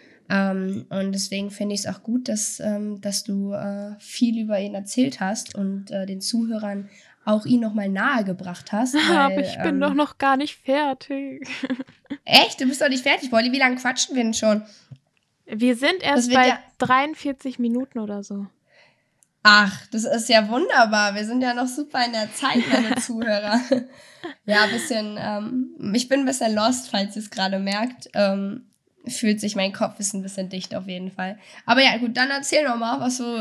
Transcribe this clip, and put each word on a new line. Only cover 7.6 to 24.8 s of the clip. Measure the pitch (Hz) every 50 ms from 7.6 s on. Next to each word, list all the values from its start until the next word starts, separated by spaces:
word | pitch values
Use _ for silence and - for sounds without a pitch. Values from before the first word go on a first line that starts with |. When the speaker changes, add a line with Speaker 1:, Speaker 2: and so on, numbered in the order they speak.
| 226 220 208 220 202 196
Speaker 1:
nahegebracht | 190 190 214 269 285 240 208 190 185 185 185 180 175 - - -
hast, | - 208 247 254 247
Speaker 2:
<laughs> | 294 311 311
Aber | 349 302 277 277 285
Speaker 1:
weil, | 285 277
Speaker 2:
ich | 277 - -
bin | - 339 294
Speaker 1:
ähm, | 269
Speaker 2:
doch | 277 294 277
noch | 285 294 285 - -
gar | - 277 269 262
nicht | 285 302 - - _
fertig. | - 269 285 302 285 262 254 - - 277 277 277 277 262 262 269 - - - - - 262 240 262 -
<laughs> | - _ _ - 277 - _
Speaker 1:
Echt? | - - 262 - - - -
Du | 277
bist | 254 285 -
doch | 320 285
nicht | 262 254 -
fertig, | 277 294 359 - 254
Bolli? | 240 226 226 247
Wie | 247 277
lange | 269 254 247
quatschen | 254 - 247 262 262 - - 330
wir | 262 240
denn | 226 220
schon? | - - 214 214 208 214 - - - _ _ - - _ _ _ _ _ _ _ _ _
Speaker 2:
Wir | - - 214 233 247 247
sind | 226 269 302 370 370
Speaker 1:
Das | -
Speaker 2:
erst | - 277 285 240 247
Speaker 1:
wird | 247 262
Speaker 2:
bei | 254 254
Speaker 1:
ja | 247 - - - _ -
Speaker 2:
dreiundvierzig | 254 214 254 262 277 294 311 - - 285 277 - - 269 247 -
Minuten | 240 233 233 247 262 262 - 240
oder | 214 208 208 202 202
so. | 202 202 202 202 196 _ _ _ _ _ _ _ _ _ _ _ _ _ _ _ _ _ _ -
Speaker 1:
Ach, | 214 208 208 208 196 190 - - -
das | - 220 214
ist | 240 220 233 226 -
ja | 233 220 214 208
wunderbar. | 226 247 349 453 - 277 233 220 214 208 208 208 196
Wir | 208 214
sind | 214 233 254
ja | 254 247 240
noch | 240 254 254
super | 254 302 294 285 - 269 247
in | 240 233
der | 220 214 208 -
Zeit, | - 285 269 - 240 233 -
meine | 247 247 240 220 -
Speaker 2:
<laughs> | -
Speaker 1:
Zuhörer. | - - 233 226 233 233 208 202 208 208 208 240 247 - 269 247 247 - - - - - - - - 339 277 - _
Ja, | 208 208 208 214
ein | 220
bisschen, | 233 233